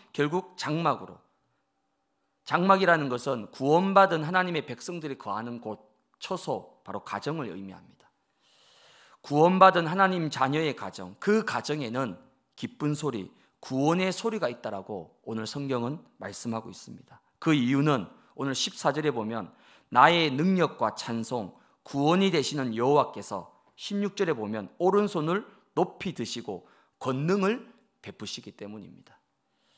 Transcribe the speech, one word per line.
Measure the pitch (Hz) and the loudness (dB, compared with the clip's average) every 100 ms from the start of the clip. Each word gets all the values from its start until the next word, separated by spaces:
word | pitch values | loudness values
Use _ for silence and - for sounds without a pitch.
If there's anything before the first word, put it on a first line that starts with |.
| _ | _
결국 | - 147 180 185 - | -2 0 0 -6 -8
장막으로, | - 156 165 120 92 90 _ _ _ _ _ _ _ _ _ _ _ _ | -4 0 0 -2 -6 -18 _ _ _ _ _ _ _ _ _ _ _ _
장막이라는 | - 156 190 190 180 165 143 | -2 2 4 6 6 4 2
것은 | 123 139 127 101 | -2 -2 -4 -6
구원받은 | - 135 165 190 196 190 165 | -2 2 4 4 4 4 2
하나님의 | 151 185 180 165 - | 0 0 0 -2 -6
백성들이 | 120 - 175 151 135 | -8 -10 -8 -8 -8
거하는 | 107 101 120 120 | -8 -8 -8 -10
곳, | 110 104 _ _ _ - | -10 -12 _ _ _ -14
처소, | - 180 - 110 - _ | -10 -8 -6 -6 -8 _
바로 | - 98 | -12 -12
가정을 | - 101 - 165 117 | -8 -8 -6 -6 -8
의미합니다. | 85 98 90 92 _ _ _ _ _ _ _ _ - - - - _ | -10 -12 -16 -20 _ _ _ _ _ _ _ _ -20 -20 -20 -20 _
구원받은 | - 143 170 185 190 180 160 | -2 4 6 8 8 8 2
하나님 | 185 190 180 160 | 2 2 2 -2
자녀의 | - 131 147 160 120 | 0 0 0 -2 -4
가정, | 98 - 90 - | -8 -12 -14 -6
그 | - 220 220 | 0 0 0
가정에는 | 123 - 151 123 120 135 - - _ _ | -4 -4 -4 -4 -2 -4 -6 -16 _ _
기쁜 | - 123 - 151 | -10 -10 -4 -4
소리, | 147 151 117 90 _ _ _ | -2 -4 -6 -8 _ _ _
구원의 | - 131 147 175 185 | -6 0 2 2 0
소리가 | 180 226 214 143 | -2 -4 -2 -2
있다라고 | 120 - 101 95 98 78 _ | -4 -8 -8 -8 -10 -10 _
오늘 | - 113 110 | -8 -6 -6
성경은 | 143 139 127 117 160 - - | -6 -4 -2 -4 -6 -12 -14
말씀하고 | 98 101 120 110 110 | -12 -8 -6 -6 -8
있습니다. | 95 - 113 - - _ - | -16 -18 -20 -20 -20 _ -4
그 | 165 | 2
이유는 | 151 120 139 151 135 85 - _ | 4 4 2 4 2 -2 -14 _
오늘 | - 139 | -6 -4
십사 | 127 - - 156 | -2 -4 -2 0
절에 | 143 151 | 0 -2
보면 | 120 107 113 87 - - - - | -2 -4 -6 -10 -16 -20 -20 0
"나의 | 120 147 170 160 | 8 8 8 4
능력과 | 131 180 185 156 - 110 - | 2 2 4 2 0 -4 -4
찬송, | - 117 110 123 95 - _ _ | -6 -6 -4 -4 -6 -12 _ _
구원이 | - 139 143 180 196 | -8 0 4 4 4
되시는 | 165 131 147 131 113 | 2 0 -2 -2 0
여호와께서", | 123 147 127 - 98 101 - _ _ | 4 4 2 -2 -8 -8 -10 _ _
십육 | - - 202 202 - | -14 -6 -4 -2 -2
절에 | 180 | -2
보면 | 135 104 110 95 - | -2 -4 -6 -8 0
"오른손을 | 180 202 208 175 151 190 - - _ | 2 4 2 0 -2 -2 -4 -18 _
높이 | - 180 - 190 | -2 -2 -2 -8
드시고 | - 113 117 110 92 - _ _ - | -6 -6 -8 -8 -12 -14 _ _ -8
권능을 | 131 131 156 202 190 240 - - _ _ | -4 -2 0 2 0 -2 -6 -20 _ _
베푸시기 | 107 - 104 - 107 | -16 -14 -12 -12 -14
때문입니다." | - 101 107 90 - - _ _ _ _ _ _ | -14 -14 -14 -16 -20 -20 _ _ _ _ _ _